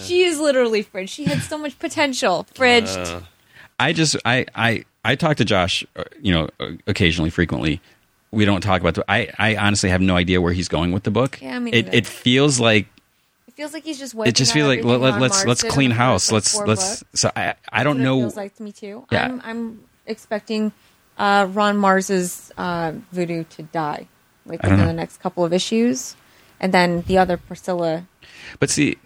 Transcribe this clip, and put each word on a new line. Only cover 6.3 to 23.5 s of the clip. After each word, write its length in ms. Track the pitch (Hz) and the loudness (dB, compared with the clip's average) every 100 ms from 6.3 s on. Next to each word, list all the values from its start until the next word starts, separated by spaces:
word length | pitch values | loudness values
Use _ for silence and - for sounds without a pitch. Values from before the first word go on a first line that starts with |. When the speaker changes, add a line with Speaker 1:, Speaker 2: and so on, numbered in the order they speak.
Speaker 3:
know, 160 | 85 76 - | 2 0 -6
uh, 140 | - 85 - | -10 -8 -6
occasionally, 440 | 98 87 82 80 | 0 2 2 0
frequently. 500 | - 85 64 76 73 - _ _ _ _ | 2 0 0 -2 -2 -8 _ _ _ _
We 120 | 110 | 0
don't 160 | 104 98 | 2 2
talk 200 | 101 92 | 2 2
about 140 | 87 | 2
the, 100 | 87 - | 0 0
I, 180 | 104 104 - | 0 0 0
I 180 | 107 104 | 2 2
honestly 340 | 104 104 98 | 2 2 2
have 100 | 92 | 2
no 140 | 95 | 4
idea 260 | 90 87 90 | 2 4 2
where 120 | 87 | 2
he's 160 | 90 85 | 0 -2
going 240 | 78 87 | -2 0
with 100 | 95 | -2
the 80 | 113 | -2
book. 300 | 104 135 - | 0 -2 -4
Speaker 1:
Yeah, 160 | 131 254 | -10 -8
me 140 | 240 | -2
Speaker 3:
It, 140 | 120 101 | -2 2
Speaker 1:
neither. 100 | 113 | 0
Speaker 3:
it 100 | - | -2
feels 540 | - 123 127 147 123 | -4 0 4 4 2
like 260 | 117 107 98 _ _ _ _ _ _ | 4 2 0 _ _ _ _ _ _
Speaker 1:
It 60 | |
feels 180 | 262 294 | -14 -12
like 100 | 311 | -10
he's 160 | 302 269 | -10 -10
just 160 | 269 | -10
Speaker 3:
it 40 | 220 | -6
Speaker 1:
wiping 160 | 220 | -4
Speaker 3:
just 180 | 214 131 | -2 0
Speaker 1:
out 20 | |
Speaker 3:
feels 140 | 147 147 | 2 2
like, 100 | 123 | 0
Speaker 1:
everything 100 | 120 | 2
Speaker 3:
let, 80 | 123 | 2
let, 100 | 131 | 2
Speaker 1:
Ron 60 | - | 2
Speaker 3:
let's, 220 | 127 - | 0 0
Speaker 1:
Marz 40 | 117 | 0
Speaker 3:
let's 140 | 123 | 0
Speaker 1:
did 80 | 226 | 0
Speaker 3:
clean 140 | 139 131 | 2 2
Speaker 1:
in 60 | 117 | 2
the 60 | |
Speaker 3:
house. 260 | 127 95 - | 2 2 2
Speaker 1:
first, 40 | |
like, 40 | 110 | 0
Speaker 3:
Let's, 160 | - | 0
Speaker 1:
four 140 | - 104 | -2 0
Speaker 3:
let's, 360 | 107 190 233 | 0 0 -6
Speaker 1:
books. 180 | - - | -8 -2
Speaker 3:
so 100 | - | -2
I, 200 | - 90 - - | 0 -4 -6 -6
I 100 | 107 | -2
don't 140 | 139 135 | 0 2
Speaker 1:
That's 60 | 131 | 2
what 60 | |
Speaker 3:
know. 40 | 131 | 2
Speaker 1:
it 40 | |
feels 140 | 117 107 | 0 -4
like 180 | 101 - | -12 -12
to 60 | |
me, 80 | 208 | -16
too. 320 | - 202 214 277 | -14 -16 -16 -4
Speaker 3:
Yeah. 140 | 220 | -2
Speaker 1:
I'm, 160 | - 254 | -2 -4
I'm 380 | 226 226 226 220 - _ - | -10 -8 -10 -12 -20 _ -12
expecting, 640 | 220 - 208 - 214 214 - _ _ _ - | -12 -8 -8 -4 -2 -2 -4 _ _ _ -4
uh, 300 | 202 202 190 | 2 2 2
Ron 260 | 196 208 202 | 2 2 4
Mars's, 760 | 196 190 190 190 180 - - - | 4 4 2 0 -2 -6 -14 -8
uh, 360 | 180 170 165 151 - | -6 -4 -4 -6 -10
voodoo 320 | 180 170 165 | -6 -4 -4
to 180 | 160 | -8